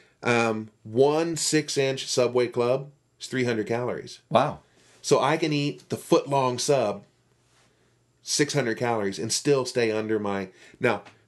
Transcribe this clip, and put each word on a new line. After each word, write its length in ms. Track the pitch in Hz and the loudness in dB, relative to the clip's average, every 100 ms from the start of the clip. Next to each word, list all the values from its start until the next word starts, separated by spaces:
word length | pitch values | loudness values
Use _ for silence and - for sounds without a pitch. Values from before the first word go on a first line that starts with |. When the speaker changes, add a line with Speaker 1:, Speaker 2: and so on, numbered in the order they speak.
| _ _ | _ _
Speaker 1:
Um, 460 | 117 117 117 110 107 _ | 0 2 2 -2 -8 _
one 520 | 113 113 139 151 170 160 | -4 4 4 4 -2 -2
six-inch 680 | - 156 147 - 135 135 - | 0 0 0 -2 -2 -2 -4
Subway 420 | - 120 123 120 | 0 2 2 0
club 440 | 123 120 135 147 _ _ _ | 0 0 0 -4 _ _ _
is 80 | - | -8
three 180 | 131 120 | -2 -2
hundred 200 | 110 101 | -2 -2
calories. 520 | 117 123 85 - - _ | -2 -2 -6 -10 -18 _
Speaker 2:
Wow. 300 | 120 135 - _ _ _ _ | 2 2 -4 _ _ _ _
Speaker 1:
So 180 | - 143 | 2 4
I 180 | 135 160 | 4 0
can 140 | 160 | 0
eat 340 | 147 147 143 - | -2 -2 -6 -10
the 80 | 113 | -10
foot-long 600 | - 165 139 139 127 123 | 2 2 2 0 0 -2
sub, 440 | - 139 107 101 - _ _ _ _ _ _ _ _ _ _ _ | 0 2 2 -4 -12 _ _ _ _ _ _ _ _ _ _ _
six 320 | - - 147 | -6 0 2
hundred 240 | 147 120 110 | 2 -2 -2
calories, 400 | 123 113 101 95 | -2 0 -2 -4
and 120 | 110 | -4
still 340 | - 147 139 123 | -2 0 0 0
stay 240 | 127 117 | -2 0
under 280 | 107 110 107 | 0 0 -2
my, 300 | 104 98 95 - - - | 0 -4 -6 -12 -20 -2
now, 220 | 123 104 - - | 0 0 -6 -20